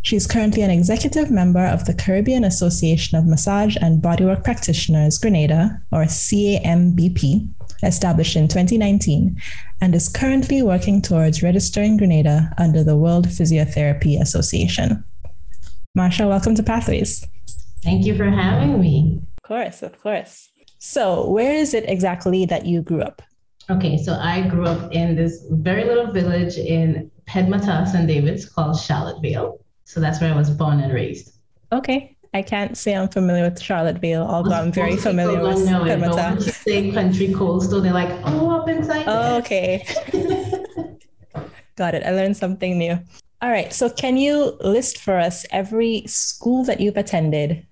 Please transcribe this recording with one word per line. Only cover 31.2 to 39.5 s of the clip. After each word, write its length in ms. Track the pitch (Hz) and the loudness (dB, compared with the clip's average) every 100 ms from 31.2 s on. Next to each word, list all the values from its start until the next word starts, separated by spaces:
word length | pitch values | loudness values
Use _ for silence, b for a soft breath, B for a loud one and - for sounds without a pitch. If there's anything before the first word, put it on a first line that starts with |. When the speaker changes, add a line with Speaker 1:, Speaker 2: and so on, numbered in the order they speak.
| - _ _ _ _ | -16 _ _ _ _
Speaker 1:
Okay. 440 | 247 262 262 277 _ _ 196 | -4 -2 -4 -6 _ _ -8
I 80 | |
can't 340 | 196 208 202 - | -4 -4 -6 -6
say 180 | - 196 | -4 -2
I'm 120 | 190 | -2
familiar 380 | - 180 175 175 | 0 0 2 0
with 140 | 175 | -2
Charlotteville, 600 | - 185 165 170 170 165 | -6 -2 -2 -2 -2 -2
although 300 | 165 165 185 | -2 -2 0
I'm 200 | 170 165 | 0 -2
very 200 | 175 170 | -2 -2
Speaker 2:
Most 80 | 190 | -2
people 120 | 220 | -2
Speaker 1:
familiar 260 | 180 175 175 | 0 0 0
Speaker 2:
don't 160 | 190 190 | 0 0
Speaker 1:
with 100 | 190 | 2
Speaker 2:
know 160 | 185 | 2
it, 160 | 170 156 | 0 0
but 120 | 170 | 0
Speaker 1:
Pedmata. 180 | 170 170 | 0 -2
Speaker 2:
when 60 | 202 | -2
you 160 | 190 | -4
say 400 | - - 202 196 | -4 -2 -2 -2
country 420 | 202 185 185 190 | 0 0 0 0
coastal, 480 | 190 185 180 190 196 | 0 0 0 0 0
they're 100 | 185 | 2
like, 200 | 180 170 - | 0 -2 -6
"Oh, 280 | - 311 330 | -4 -2 0
up 180 | 330 320 | 0 -2
inside 360 | 320 311 311 302 | -2 -2 -4 -2
Speaker 1:
Oh, 120 | 220 | -2
Speaker 2:
there." 160 | 240 240 | 0 -2
Speaker 1:
okay. 460 | 240 | -2